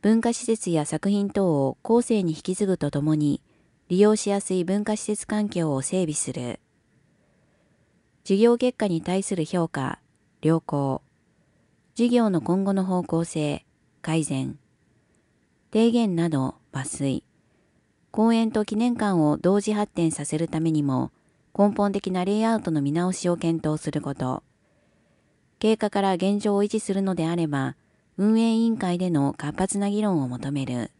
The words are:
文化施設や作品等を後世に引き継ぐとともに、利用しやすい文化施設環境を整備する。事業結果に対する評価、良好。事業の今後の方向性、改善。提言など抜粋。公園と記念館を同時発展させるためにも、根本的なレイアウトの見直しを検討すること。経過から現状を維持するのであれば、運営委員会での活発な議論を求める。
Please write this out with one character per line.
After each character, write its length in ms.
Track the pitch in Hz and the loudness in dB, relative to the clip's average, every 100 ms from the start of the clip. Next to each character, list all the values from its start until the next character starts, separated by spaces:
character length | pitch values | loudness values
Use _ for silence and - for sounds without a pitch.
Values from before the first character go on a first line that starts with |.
文 180 | 202 226 | 4 4
化 120 | 233 | 2
施 140 | 233 - | -2 -2
設 240 | 226 - | -2 0
や 160 | 160 147 | -2 0
作 240 | 156 196 | -2 0
品 180 | 202 202 | 0 0
等 380 | 202 190 147 135 | 2 2 2 0
を 100 | - | -2
後 200 | - 226 | 0 2
世 200 | 240 220 | 4 0
に 100 | 175 | 0
引 60 | 160 | -2
き 140 | - 185 | -4 -2
継 100 | 202 | 0
ぐ 100 | 185 | 0
と 120 | 147 | 0
と 120 | 143 | 0
も 120 | 151 | 2
に、 280 | 156 147 - _ _ _ _ _ | 2 2 0 _ _ _ _ _
利 120 | 180 | 4
用 160 | 208 214 | 4 4
し 140 | - | 0
や 100 | 202 | -2
す 140 | - | -2
い 100 | 185 | -2
文 200 | 175 202 | 0 -2
化 120 | 208 214 | -2 -4
施 80 | |
設 220 | - 208 - | -4 -6 -4
環 220 | 214 208 | -2 -2
境 260 | 180 160 | -2 -2
を 80 | 135 | -2
整 220 | 139 185 | -2 -2
備 100 | 170 | -2
す 180 | 147 - | -4 -6
る。 280 | 131 123 - _ _ _ _ _ _ _ _ _ _ _ _ _ _ _ _ | -6 -8 -10 _ _ _ _ _ _ _ _ _ _ _ _ _ _ _ _
事 140 | - 196 | -2 4
業 180 | 233 240 | 6 4
結 220 | 254 - | 0 0
果 100 | 208 | -2
に 140 | 165 | -2
対 200 | 175 190 | 0 -2
す 120 | 190 | -2
る 100 | 180 | -4
評 240 | 156 180 165 | -2 -2 -2
価、 300 | - 135 - _ _ _ _ | -4 -6 -8 _ _ _ _
良 180 | 151 160 | 0 0
好。 420 | - 143 139 131 _ _ _ _ _ _ _ _ _ | 0 -2 -2 -4 _ _ _ _ _ _ _ _ _
事 140 | - 233 | -2 2
業 220 | 240 220 | 4 4
の 100 | 175 | 0
今 240 | - 185 | 0 0
後 80 | 196 | 2
の 120 | 196 | 0
方 180 | 185 180 | 0 -2
向 220 | - 165 | 0 -2
性、 420 | 170 160 151 147 _ _ _ _ | -2 -4 -4 -4 _ _ _ _
改 220 | - 160 | -4 -2
善。 340 | 147 135 131 147 _ _ _ _ _ _ _ _ _ _ _ | -2 -4 -6 -10 _ _ _ _ _ _ _ _ _ _ _
提 180 | 214 233 | 2 4
言 260 | 233 220 170 | 4 2 0
な 120 | 170 | 0
ど 260 | 151 131 - _ | 0 -2 -6 _
抜 120 | 135 | -8
粋。 400 | 131 - 139 131 _ _ _ _ _ _ _ _ _ | -8 -4 -4 -4 _ _ _ _ _ _ _ _ _
公 220 | - 226 | 0 2
園 200 | 226 226 | 4 2
と 120 | 220 | 0
記 120 | 214 214 | -2 0
念 200 | 240 233 | 0 0
館 200 | 214 180 | 0 2
を 160 | 151 147 | 2 2
同 240 | 175 202 | 2 2
時 120 | 202 | 2
発 200 | 208 208 | -2 -2
展 200 | - 165 | 0 -2
さ 120 | 156 | -2
せ 140 | 143 156 | -6 -4
る 100 | 165 | -2
た 120 | 160 | -2
め 100 | 165 | 0
に 120 | 156 | 2
も、 300 | 143 131 127 _ _ _ _ - | 0 0 -2 _ _ _ _ 2
根 120 | 202 | 2
本 180 | 202 202 | 2 0
的 180 | 196 190 | 0 -4
な 140 | 185 | -2
レ 140 | 180 208 | 0 0
イ 60 | |
ア 120 | 226 226 | 0 0
ウ 60 | |
ト 80 | - | 0
の 100 | 156 | 0
見 120 | 139 | 0
直 200 | 156 180 | 0 0
し 160 | 180 180 | -2 -2
を 80 | 170 | 0
検 300 | 170 165 156 | 0 0 -2
討 140 | 151 | -4
す 100 | - | -4
る 100 | 147 | -6
こ 140 | 139 | -6
と。 280 | 139 127 127 _ _ _ _ _ _ _ _ _ _ _ _ | -4 -4 -4 _ _ _ _ _ _ _ _ _ _ _ _
経 180 | 214 220 | 0 2
過 140 | 208 | 0
か 100 | 202 | 0
ら 140 | 196 | 0
現 260 | 180 185 202 | 2 0 0
状 160 | 208 202 | 0 0
を 80 | |
維 40 | 208 | 0
持 120 | 220 | -2
す 140 | - | -2
る 80 | 196 | -2
の 120 | 196 | -2
で 120 | 175 160 | -2 -2
あ 80 | |
れ 120 | 170 160 | 0 -2
ば、 300 | 143 135 - _ _ _ - | 0 -4 -6 _ _ _ -2
運 220 | 202 220 | 2 4
営 140 | 226 | 2
委 60 | 226 | 2
員 180 | 226 220 | 2 0
会 220 | 185 175 | -2 0
で 100 | 180 | 0
の 260 | 156 139 - | 2 0 -2
活 220 | 147 151 | -8 -2
発 200 | 190 202 | -2 0
な 100 | 202 | -2
議 120 | 202 | 0
論 200 | 214 170 | 0 0
を 60 | 131 | -2
求 240 | 123 135 | -6 -4
め 140 | 143 131 | -4 -4
る。 240 | 123 107 _ | -4 -6 _